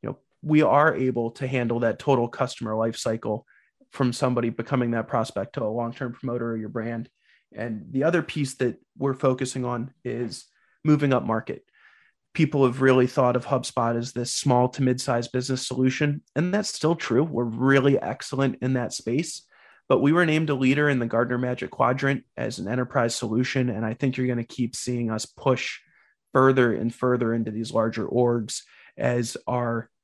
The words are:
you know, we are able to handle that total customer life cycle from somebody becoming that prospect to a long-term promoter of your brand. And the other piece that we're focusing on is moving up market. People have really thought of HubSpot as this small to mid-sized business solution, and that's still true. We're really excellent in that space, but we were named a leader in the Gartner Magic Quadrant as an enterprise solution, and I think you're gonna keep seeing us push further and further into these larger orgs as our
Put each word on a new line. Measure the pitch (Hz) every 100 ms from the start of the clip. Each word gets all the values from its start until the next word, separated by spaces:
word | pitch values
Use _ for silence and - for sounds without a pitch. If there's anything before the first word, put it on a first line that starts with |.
you | -
know, | - _ _
we | 151 151
are | 147 135 156 -
able | 131 120 117
to | - 135
handle | 131 120 117
that | 117 107
total | - 131 120
customer | - 123 - 117 110
life | 113 117
cycle | 123 113 113 107 _ _ _ _ _
from | - 131
somebody | 117 131 123 120
becoming | 110 117 131 120
that | 117 110
prospect | 123 113 - 101 -
to |
a | 110
long-term | 113 117 117 127
promoter | 127 131 120 117
of | 113
your | 107
brand. | 113 113 117 131 _ _ _ _
And | - 117 110 -
the | 131
other | 151 170
piece | - - 135 -
that | 123 117 _ -
we're | 147
focusing | 131 135 127 127 131
on | 123 120 131 _
is | 123 117 120 - - _ _ _
moving | 151 151 143
up | 127
market. | - 110 - - _ _ _ _ _ _ _
People | - 156 143 131
have | 127
really | 131 131 123
thought | - 123 123
of | -
HubSpot | 131 127 - 117 117
as | 120
this | - 123
small | - 143 123 127
to | -
mid-sized | 131 127 - 120 117
business | 127 127 127 -
solution, | 123 131 127 147 147 _ -
and | 175
that's | 202 202
still | - 151 165
true. | - 120
We're | 160 127 120
really | 113 131 135 135 139
excellent | - 123 - 135 135 -
in | 127
that | 131 117
space, | - - 120 170 - _ _ - _ _
but | 131
we | 139
were | 165 170
named | 156 156
a | 135
leader | 131 143 147
in | 135
the | 117
Gartner | 113 120 123
Magic | 127 123 -
Quadrant | - 120 131 139 139 - -
as | 113 123
an | 95
enterprise | 123 123 135 117 -
solution, | 110 110 123 135 123
and | 107 113
I |
think | 113 139 127
you're | 127
gonna | 120
keep | 117 - 117 -
seeing | - 123 117
us | 110 -
push | - 139 127 - - _ _ _ _ _
further | 135 131 131 120
and | 107 117
further | - 127 123 117
into | 117 110
these | 107 113
larger | 113 113 113 104
orgs | 120 123 120 107 - - - - -
as | 123 123 117 - -
our | 123 120 117 113 _